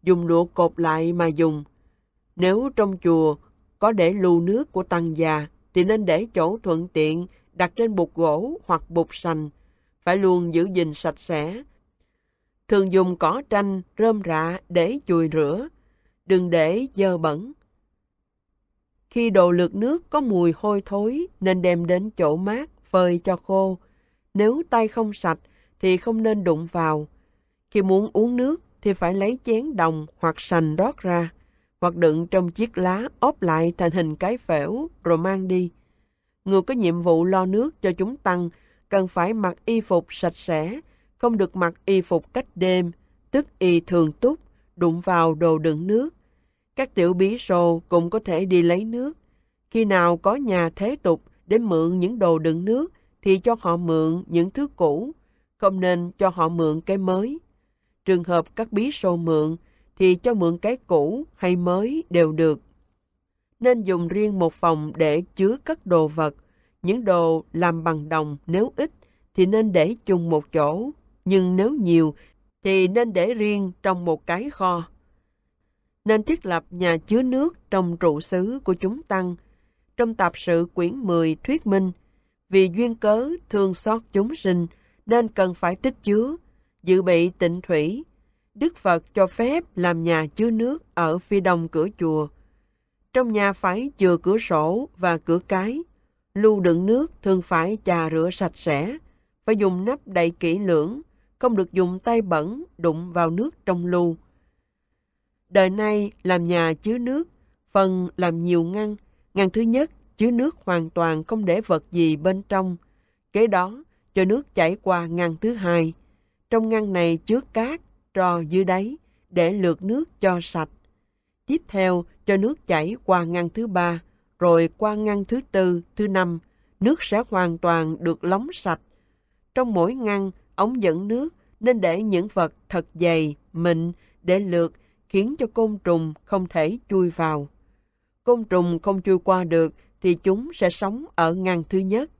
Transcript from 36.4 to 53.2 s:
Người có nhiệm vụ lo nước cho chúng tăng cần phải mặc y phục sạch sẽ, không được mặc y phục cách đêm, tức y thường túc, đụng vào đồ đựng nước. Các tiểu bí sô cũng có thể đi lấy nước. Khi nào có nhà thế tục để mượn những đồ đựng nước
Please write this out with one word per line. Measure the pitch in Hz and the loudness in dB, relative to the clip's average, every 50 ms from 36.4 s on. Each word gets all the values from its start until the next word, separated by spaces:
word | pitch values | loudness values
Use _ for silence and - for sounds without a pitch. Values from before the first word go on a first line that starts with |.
| _ | _
Người | 190 196 196 | 2 2 2
có | 180 - 269 | 2 0 -2
nhiệm | 247 214 170 170 175 | 0 0 0 0 0
vụ | 170 175 165 160 170 | 2 2 2 4 4
lo | 180 190 190 185 | 2 2 0 0
nước | 185 190 214 247 302 320 _ | 0 0 0 0 -2 -4 _
cho | - 190 | -4 -4
chúng | 175 - 190 208 262 - | -2 -2 -4 -6 -6 -6
tăng | _ 202 180 180 175 170 _ _ _ _ _ _ _ _ | _ -2 -2 -2 -4 -6 _ _ _ _ _ _ _ _
cần | - 196 190 185 | 0 0 0 0
phải | - 185 170 185 226 | -2 -2 -2 -2 -2
mặc | 220 202 180 175 _ _ | -2 -2 -4 -4 _ _
y | - 233 226 | -2 -2 -2
phục | 208 - 196 170 170 _ | 0 0 0 0 0 _
sạch | - - - 175 170 | -10 -4 -4 -4 -4
sẽ, | - - - 170 156 156 170 220 294 - _ _ _ _ _ _ _ | -6 -6 -4 -4 -2 -2 -4 -8 -10 -14 _ _ _ _ _ _ _
không | - 240 233 214 | -2 0 2 2
được | 196 175 _ | 0 -2 _
mặc | 185 180 170 165 _ _ | -2 -2 -2 -2 _ _
y | - 196 190 | 0 0 0
phục | 175 - 180 165 - _ _ | 2 0 -2 -2 -2 _ _
cách | 240 262 _ _ | -8 -8 _ _
đêm, | 175 180 185 185 180 180 170 170 _ _ _ _ _ _ _ | -2 0 2 2 2 0 -2 -6 _ _ _ _ _ _ _
tức | - 269 294 - _ _ | -2 -2 -2 -2 _ _
y | 185 180 175 170 | 2 2 2 2
thường | 165 - 180 175 165 156 | 2 2 2 2 2 2
túc, | 151 _ - 247 302 - _ _ _ _ _ _ _ | 0 _ 0 0 0 0 _ _ _ _ _ _ _
đụng | - 175 170 165 170 | -2 0 0 0 0
vào | 175 - 185 170 165 165 160 | -2 0 2 2 2 2 2
đồ | 151 170 165 160 156 | 2 2 2 2 2
đựng | 156 165 156 151 170 185 | 2 0 -2 -2 -2 0
nước. | 208 226 262 320 - _ _ _ _ _ _ _ _ _ _ _ _ | 0 0 0 -2 -8 _ _ _ _ _ _ _ _ _ _ _ _
Các | - 277 262 _ | -6 -6 -4 _
tiểu | 214 175 175 185 | 2 2 2 4
bí | 175 190 196 220 240 | 2 2 0 0 -4
sô | - - 190 175 175 170 170 165 170 _ | -2 0 2 2 4 2 2 0 -2 _
cũng | - 175 170 170 | 0 2 2 2
có | - 220 | -4 -4
thể | - - 175 160 190 | -4 -2 -2 -2 0
đi | 190 185 180 | 2 4 4
lấy | 170 170 175 185 214 | 4 4 2 2 -2
nước. | 220 226 240 254 285 320 _ _ _ _ _ _ _ _ _ _ _ | -4 -6 -6 -6 -6 -8 _ _ _ _ _ _ _ _ _ _ _
Khi | _ 226 226 | _ 0 2
nào | 208 196 185 175 175 175 170 | 2 4 4 4 4 2 2
có | - 196 220 | 0 0 0
nhà | 277 285 240 190 180 170 165 165 | 0 -2 0 0 0 0 -2 -2
thế | - 196 220 277 | -4 -4 -4 -4
tục | 294 _ 180 165 151 _ _ _ _ _ - | -2 _ 0 0 0 _ _ _ _ _ 0
để | 196 226 | 0 0
mượn | 240 214 180 160 160 165 180 185 | 2 2 0 2 2 0 0 0
những | 175 190 240 233 | -2 -2 0 0
đồ | 196 175 165 160 | 2 2 2 2
đựng | 156 165 160 165 180 | 0 -2 -2 -2 -2
nước | 202 226 254 311 349 _ _ _ _ _ _ | -2 -2 -2 -2 -6 _ _ _ _ _ _